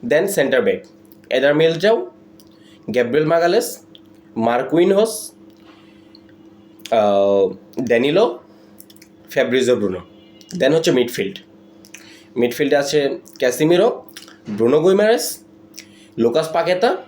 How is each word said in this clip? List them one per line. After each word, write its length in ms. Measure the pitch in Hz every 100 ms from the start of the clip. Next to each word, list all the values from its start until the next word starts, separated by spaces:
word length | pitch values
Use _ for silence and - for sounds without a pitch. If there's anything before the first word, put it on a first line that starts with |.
| 120
Then 200 | 147 196
সেন্টার 360 | - 139 127
ব্যাক 220 | 101 - - - - - -
এডার 240 | 127 135
মিলিটাও, 560 | 151 165 160 190 233 - - - - - - - - -
গ্যাব্রিয়েল 380 | 113 117 139 156
মাগালেস, 500 | 170 175 196 240 - - - - - _ -
মার্কুইনহোস, 920 | 113 120 131 151 180 196 226 - - - - - - - - - - - - - - - - - -
আহ, 640 | 117 104 101 101 101 95 - - -
ড্যানিলো, 560 | 123 117 135 165 247 349 - - - - - - - - -
ফ্যাব্রিজো 460 | - 123 127 120 120
ব্রুনো। 220 | 104 90 - - - - - 180
Then 160 | 135
হচ্ছে 160 | 160 -
মিডফিল্ড, 480 | 131 120 - 98 - - - - - - - - - - -
মিডফিল্ডে 400 | 120 120 143 143
আছে 420 | 139 151 139 135 - -
ক্যাসিমিরো, 640 | 127 123 156 175 220 - - - - - - 104
ব্রুনো 240 | 117 143
গুইমারেস, 580 | 165 190 214 233 - - - - - - - - - -
লুকাস 300 | 117 151 160
পাকেতা 440 | 170 165 180 233 370